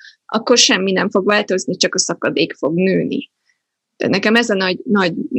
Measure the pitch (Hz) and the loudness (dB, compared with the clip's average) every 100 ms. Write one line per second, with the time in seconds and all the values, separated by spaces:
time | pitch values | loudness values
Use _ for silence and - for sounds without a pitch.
0 | - - - 226 226 240 - 196 190 185 | -18 -20 -6 -2 2 4 4 2 2 0
1 | 190 202 190 208 208 185 - - 180 190 | 0 0 2 0 0 -4 -2 -2 -2 0
2 | - 170 - 151 165 - 139 170 190 175 | -4 -2 -2 0 -2 -2 -2 0 2 0
3 | - - - _ _ _ _ _ _ - | 0 -4 -8 _ _ _ _ _ _ -6
4 | - 190 214 226 240 196 185 185 - 202 | -2 0 2 2 2 0 -2 -4 0 2
5 | 180 - - | 2 -2 -2